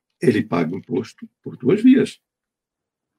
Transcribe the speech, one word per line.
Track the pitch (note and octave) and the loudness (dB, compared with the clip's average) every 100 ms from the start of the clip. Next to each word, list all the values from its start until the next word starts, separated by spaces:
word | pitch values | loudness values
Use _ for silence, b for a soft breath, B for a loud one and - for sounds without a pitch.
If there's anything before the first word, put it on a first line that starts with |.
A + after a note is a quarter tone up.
| _ _ | _ _
ele | F3 G#2+ | -2 0
paga | - F2 D#2+ F#2 | -2 -4 -4 -6
imposto | - F2 - - A3+ _ | -8 -8 -8 -14 -20 _
por | - - | -18 -8
duas | - G#3 | -2 2
vias. | B3 C4 - - _ _ _ _ _ _ _ _ _ | 4 4 2 -6 _ _ _ _ _ _ _ _ _